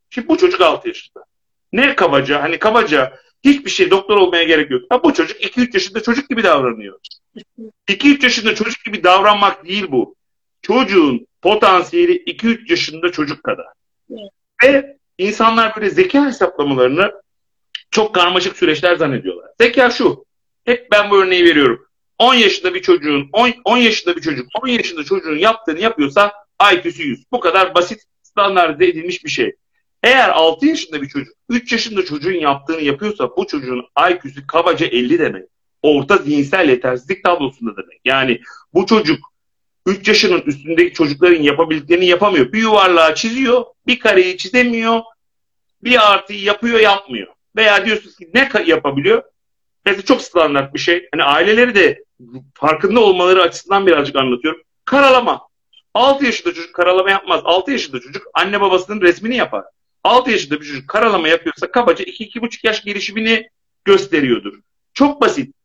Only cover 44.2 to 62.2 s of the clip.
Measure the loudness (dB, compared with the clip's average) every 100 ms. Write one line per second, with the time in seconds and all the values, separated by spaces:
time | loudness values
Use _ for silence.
44.2 | 2 -2 -2 0 0 0 -2 -2 -4 _
45.2 | _ _ _ _ _ _ 0 2 4 2
46.2 | -2 -6 -4 -2 0 2 2 2 -4 -12
47.2 | -12 _ _ 0 2 2 0 -4 -8 _
48.2 | -4 -2 0 0 0 0 0 -2 2 0
49.2 | -2 _ _ _ _ _ -4 -2 0 0
50.2 | 0 0 2 0 -4 -4 -2 -2 -2 -2
51.2 | 2 2 2 2 2 4 2 0 -8 _
52.2 | -20 -20 -20 _ -2 0 0 2 4 4
53.2 | 4 4 2 -2 -4 0 2 2 0 -2
54.2 | -2 -2 -4 -8 _ _ -2 2 4 4
55.2 | 2 -4 -10 _ _ _ _ 0 2 2
56.2 | 0 -4 -6 -8 -8 -2 2 2 2 0
57.2 | -2 -2 0 0 0 -6 -6 -10 -12 -14
58.2 | -6 -4 -2 0 0 0 -2 0 0 0
59.2 | -2 -4 -4 -6 -10 _ _ _ 0 2
60.2 | 2 -2 -4 -8 -8 -14 -6 -2 0 0
61.2 | 0 0 -2 -8 -4 0 0 0 -4 -12